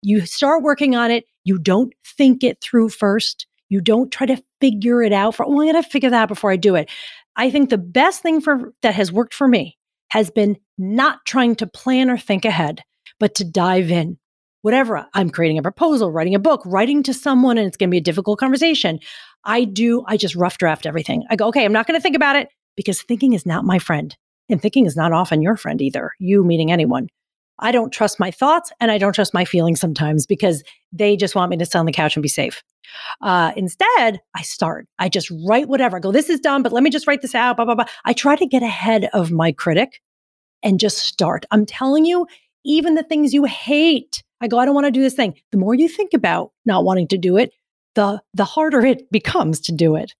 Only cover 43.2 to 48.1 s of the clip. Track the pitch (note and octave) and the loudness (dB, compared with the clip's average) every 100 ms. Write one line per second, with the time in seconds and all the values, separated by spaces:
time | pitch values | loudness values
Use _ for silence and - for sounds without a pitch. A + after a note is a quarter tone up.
43.2 | D4 C#4+ C#4 - - D4 D#4+ C#4+ - - | 2 2 0 -4 -2 2 2 0 -4 -16
44.2 | _ _ A#3+ A#3 C4 C#4+ C#4+ B3+ C4+ C4 | _ _ -2 0 2 2 2 2 0 0
45.2 | A3 D3+ _ G3+ F#3+ B3+ D#4+ D#4+ G4 C4+ | -4 -4 _ -2 2 2 2 0 -2 0
46.2 | F#3 E3+ - _ - F#3 F3+ F#3 E3 F#3+ | 0 -2 -4 _ 0 2 2 0 0 0
47.2 | F3+ F#3 C4+ _ _ _ _ - G3+ | 2 2 0 _ _ _ _ -2 -2